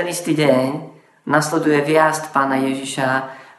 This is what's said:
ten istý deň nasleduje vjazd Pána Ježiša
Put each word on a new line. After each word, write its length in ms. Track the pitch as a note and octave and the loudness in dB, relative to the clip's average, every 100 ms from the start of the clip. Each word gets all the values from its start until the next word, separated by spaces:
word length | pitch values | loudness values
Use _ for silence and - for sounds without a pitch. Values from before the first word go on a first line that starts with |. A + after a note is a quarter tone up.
ten 40 | F3 | -4
istý 240 | E3 - | -4 -2
deň 480 | D3+ D3 B2+ C3 D#3 - - _ _ - | 2 4 4 2 -4 -10 -18 _ _ 0
nasleduje 480 | D3 D3+ D#3+ D3+ D3 C#3+ | 0 2 0 2 2 2
vjazd 480 | D#3 D#3 D3 - | 2 2 0 -4
Pána 240 | C#3 C3+ C3+ | -2 0 0
Ježiša 800 | C3+ C3+ - - C3 C3 C3 - - | -2 -4 -6 -4 -2 -2 -4 -12 -20